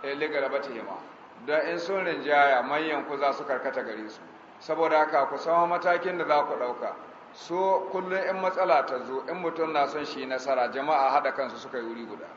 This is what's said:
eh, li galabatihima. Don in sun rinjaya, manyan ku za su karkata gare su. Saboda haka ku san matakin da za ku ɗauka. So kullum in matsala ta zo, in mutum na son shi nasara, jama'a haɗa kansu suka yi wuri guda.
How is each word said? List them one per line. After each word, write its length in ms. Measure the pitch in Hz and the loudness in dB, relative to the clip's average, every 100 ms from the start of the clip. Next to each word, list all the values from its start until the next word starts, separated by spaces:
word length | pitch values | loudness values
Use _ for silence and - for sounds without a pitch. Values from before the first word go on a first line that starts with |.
eh, 100 | 135 143 | -6 -4
li 120 | 156 | -2
galabatihima. 680 | 147 135 139 139 117 101 90 - - - - 120 | 0 0 -2 -4 -8 -10 -12 -14 -18 -20 -14 0
Don 140 | 151 151 | 0 2
in 120 | - | -2
sun 240 | 170 196 175 | -2 -2 -2
rinjaya, 560 | 147 135 143 143 127 | -2 2 6 6 6
manyan 440 | 123 147 160 143 131 | 2 -2 0 -2 -4
ku 80 | 143 | 0
za 140 | 139 | 0
su 120 | 131 147 | 0 -4
karkata 380 | 127 139 127 | -4 -2 -4
gare 260 | 120 107 107 | -6 -8 -10
su. 100 | - - - - - | -14 -18 -20 -20 -20
Saboda 380 | - 156 160 156 | -6 0 4 4
haka 280 | 151 151 135 | 4 4 2
ku 100 | 139 | -2
san 320 | 160 170 170 | 2 4 4
matakin 480 | 175 180 175 185 175 | 2 2 2 0 -2
da 80 | 156 | 2
za 160 | 147 | 2
ku 100 | 143 135 | 2 -2
ɗauka. 380 | 123 117 113 - - - - | -4 -4 -6 -8 -14 -20 -20
So 560 | - - 175 190 190 - | -20 -6 0 2 2 0
kullum 200 | 185 185 190 185 | -4 -2 -2 0
in 60 | 190 | 0
matsala 420 | 185 180 180 156 127 | 0 0 4 4 4
ta 140 | 131 120 | -4 -4
zo, 180 | 131 131 | -6 -6
in 120 | 175 | -4
mutum 300 | 170 165 160 | -4 -2 -2
na 160 | 151 139 | 2 0
son 160 | 151 147 | -2 -6
shi 200 | 143 131 | -8 -6
nasara, 420 | 131 139 127 120 | -4 0 0 0
jama'a 380 | 131 143 151 135 | 0 0 2 4
haɗa 240 | 139 139 | 4 2
kansu 220 | 131 131 117 | -2 -4 -6
suka 200 | 131 127 | -10 -8
yi 80 | 117 | -8
wuri 200 | 117 107 | -8 -10
guda. 220 | 101 - | -12 -12